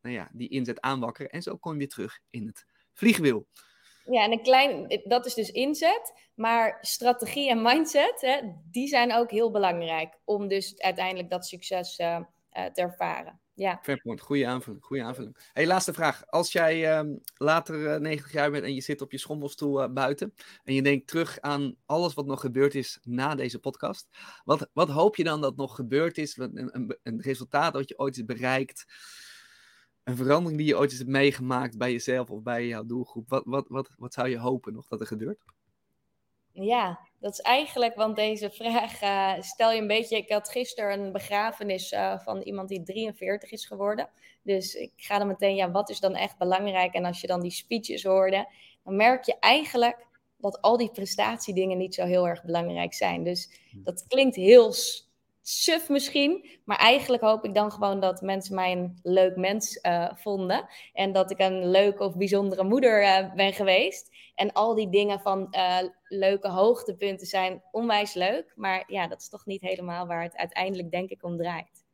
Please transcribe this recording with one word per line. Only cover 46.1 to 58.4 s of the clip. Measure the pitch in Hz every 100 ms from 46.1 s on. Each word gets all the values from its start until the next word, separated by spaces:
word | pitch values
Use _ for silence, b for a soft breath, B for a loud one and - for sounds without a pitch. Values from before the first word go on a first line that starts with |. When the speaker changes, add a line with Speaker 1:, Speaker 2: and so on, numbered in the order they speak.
| 185
Speaker 2:
echt | 196 -
belangrijk? | 180 185 208 185 180
En | 180 180
als | 175
je | -
dan | 180
die | 175
speeches | - - 233 220 170
hoorde, | 190 190 190 196 202 B B B
dan | 185 196
merk | 226 254 -
je | -
eigenlijk | 208 277 302 247 240 - - _ _ _
dat | 202 190
al | 202 240
die | 226
prestatiedingen | - 190 - 214 226 - 185 185 185
niet | 185 185
zo | 180
heel | 180 175
erg | 170
belangrijk | 175 170 175 170 175
zijn. | - 196 175
Dus | 170 180 - - _
Speaker 1:
Hmm. | -
Speaker 2:
dat | - 180 -
klinkt | 254 269 190
heel | 185 247 220
s-, | - - - _ _ _ _
suf | - - - 320 320
misschien, | 277 277 294 285 381 B B -
maar | 208
eigenlijk | 226 269 269 240
hoop | 220 220 220
ik |
dan | 202 208
gewoon | 208 202 196
dat | 190 185
mensen | 190 190